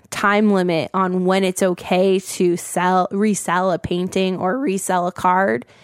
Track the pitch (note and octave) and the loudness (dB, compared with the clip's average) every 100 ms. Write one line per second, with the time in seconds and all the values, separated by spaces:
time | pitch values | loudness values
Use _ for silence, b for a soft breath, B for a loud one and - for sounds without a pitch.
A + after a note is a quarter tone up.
0 | - - G3+ G#3 G#3+ G3 F3+ E3 - F#3+ | -14 -2 2 4 4 2 2 0 -2 -2
1 | F#3 F#3 F3+ F#3+ F#3+ F#3 F#3+ F3+ - F#3 | 0 0 0 2 0 0 -2 -2 -2 2
2 | F#3+ F#3+ - - F3+ E3+ - F3+ F3+ F#3 | 2 0 -2 -2 0 0 -4 0 2 2
3 | F3+ G3 G#3+ G3 - F3 F#3+ E3 - F3 | 0 0 0 0 -2 0 0 -2 -2 -4
4 | F#3 F#3+ F#3+ F#3 F#3 B3+ C#4 F#3 - F#3 | -2 -2 -2 -2 -2 -2 -2 -4 -2 -2
5 | F3 - F3+ F#3 G3 A#3+ - b | -2 -2 0 2 2 -2 -6 b